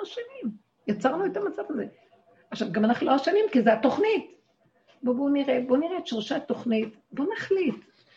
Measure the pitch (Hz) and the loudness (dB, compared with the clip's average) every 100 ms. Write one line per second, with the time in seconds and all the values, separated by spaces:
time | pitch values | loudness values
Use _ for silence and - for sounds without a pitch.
0 | 403 494 480 539 226 - _ _ - 208 | -10 -10 -12 -8 -8 -8 _ _ -6 0
1 | 269 320 392 403 392 - - 247 196 - | 0 2 -2 -2 -4 -6 -6 -6 -8 -12
2 | _ _ _ _ - 220 202 208 214 240 | _ _ _ _ -10 -6 -4 2 2 2
3 | - 277 339 403 440 254 220 220 254 294 | 2 2 4 2 4 4 4 4 4 2
4 | 440 370 - - _ _ _ _ _ _ | 2 0 -2 -14 _ _ _ _ _ _
5 | 247 247 285 285 269 247 254 262 330 359 | -2 0 2 2 2 0 2 2 2 -4
6 | - 226 - 190 - 240 240 220 220 - | -4 -6 -4 -4 -4 -4 0 0 -2 -8
7 | _ - 330 453 - 381 311 - - _ | _ -6 -4 -4 0 0 0 -2 -8 _
8 | _ | _